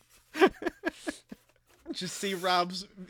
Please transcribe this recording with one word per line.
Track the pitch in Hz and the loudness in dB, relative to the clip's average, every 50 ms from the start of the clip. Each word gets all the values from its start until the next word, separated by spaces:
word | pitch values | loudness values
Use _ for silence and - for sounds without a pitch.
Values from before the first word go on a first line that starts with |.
| _ _ - - _ _ - | _ _ -20 -20 _ _ 4
<laughs> | 311 339 - - - - 339 - - - 339 - - - - - - - _ - - _ _ _ _ _ _ - _ _ - 320 | 6 6 6 6 2 -4 -6 -6 -4 -6 -6 -6 -6 -8 -10 -10 -10 -14 _ -20 -20 _ _ _ _ _ _ -20 _ _ -10 -8
Just | - 185 175 - - | -6 -6 -6 -6 -4
see | - 196 190 | -4 -4 -2
Rob's | 175 175 185 180 180 175 180 185 185 196 - - 196 185 - | 0 2 4 4 4 4 2 -2 -8 -10 -12 -16 -18 -18 -16